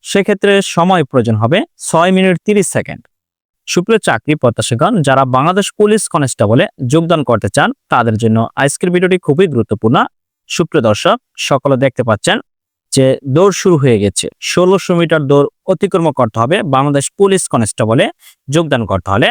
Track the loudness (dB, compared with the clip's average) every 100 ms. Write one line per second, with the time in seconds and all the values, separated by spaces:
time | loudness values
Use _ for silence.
0 | -2 -2 0 0 2 0 0 -2 0 0
1 | 0 0 0 0 0 0 -2 _ -4 0
2 | 2 2 2 0 0 0 0 -4 -6 -14
3 | _ _ _ _ _ _ -4 -4 0 0
4 | 0 -4 -2 0 0 -2 -4 -2 0 0
5 | 2 2 2 0 0 0 -4 0 2 2
6 | -2 -4 -4 -2 0 2 0 _ -2 0
7 | 0 -2 0 -2 0 0 -2 -4 _ 0
8 | 0 0 2 0 0 -2 -2 -2 -2 0
9 | 0 -2 0 0 2 0 -2 -2 0 0
10 | -2 _ _ _ _ -6 -2 0 0 0
11 | 0 -2 _ -12 -4 -2 0 0 0 -2
12 | -2 -2 -2 -4 -6 _ _ _ _ 0
13 | 2 0 0 2 2 2 0 2 2 2
14 | 0 -2 -10 _ -6 0 2 2 0 -2
15 | 0 0 2 2 2 _ -4 -2 0 0
16 | -2 0 -2 0 -2 0 0 0 0 0
17 | -4 _ 0 0 -2 -2 -2 -2 0 2
18 | 0 -4 -20 _ -4 -2 0 -2 -2 -4
19 | -2 0 0